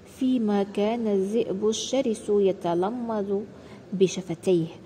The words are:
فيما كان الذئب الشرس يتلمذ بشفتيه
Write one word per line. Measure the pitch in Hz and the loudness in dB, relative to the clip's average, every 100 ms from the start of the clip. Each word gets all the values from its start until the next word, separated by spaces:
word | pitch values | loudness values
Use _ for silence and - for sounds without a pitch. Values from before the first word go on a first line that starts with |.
| - - | -14 -2
فيما | 262 254 214 202 | 0 2 2 2
كان | 202 202 208 240 220 | 0 0 0 0 0
الذئب | 202 190 226 - 190 208 | 2 2 0 0 0 0
الشرس | 214 - 254 269 214 - | -2 -2 0 0 -2 2
يتلمذ | 208 190 185 175 170 190 247 233 214 202 202 226 - - - - | 4 4 2 -2 0 0 -2 -4 -4 -2 -4 -4 -14 -20 -18 -6
بشفتيه | 185 185 - 180 165 - 180 160 - | 0 2 0 -8 -4 2 2 0 -8